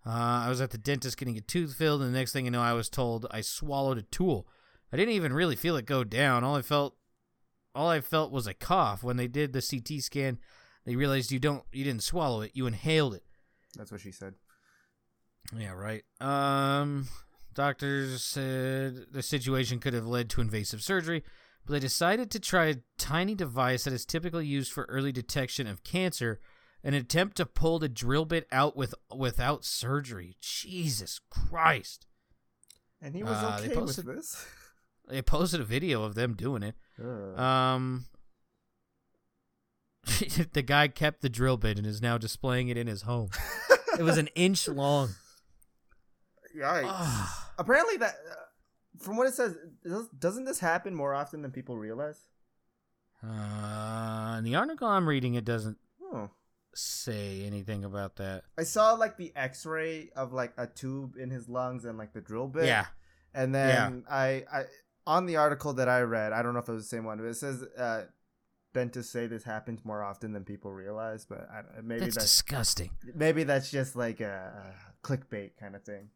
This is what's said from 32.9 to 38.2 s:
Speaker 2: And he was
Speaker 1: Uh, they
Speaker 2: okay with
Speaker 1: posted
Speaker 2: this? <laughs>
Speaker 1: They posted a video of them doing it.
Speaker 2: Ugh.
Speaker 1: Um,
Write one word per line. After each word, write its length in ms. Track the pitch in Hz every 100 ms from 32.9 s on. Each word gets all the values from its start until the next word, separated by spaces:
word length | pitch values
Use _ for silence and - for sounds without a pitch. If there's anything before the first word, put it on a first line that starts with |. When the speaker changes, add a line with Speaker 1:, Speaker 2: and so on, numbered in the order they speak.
| _
Speaker 2:
And 140 | 143 165
he 80 |
was 80 | 110 107
Speaker 1:
Uh, 200 | 107 104
they 60 | 110
Speaker 2:
okay 0 |
with 160 | - -
Speaker 1:
posted 200 | 127 120
Speaker 2:
this? 400 | 240 330 - - - - _
<laughs> 320 | _ _ _
Speaker 1:
They 140 | 131
posted 400 | 127 151 175 165
a 20 |
video 400 | 110 123 175 120
of 120 | 107 101
them 180 | 123 107
doing 260 | 120 127
it. 120 | 104 - _ -
Speaker 2:
Ugh. 380 | 117 117 98 95
Speaker 1:
Um, 680 | 127 131 131 131 127 127 127 -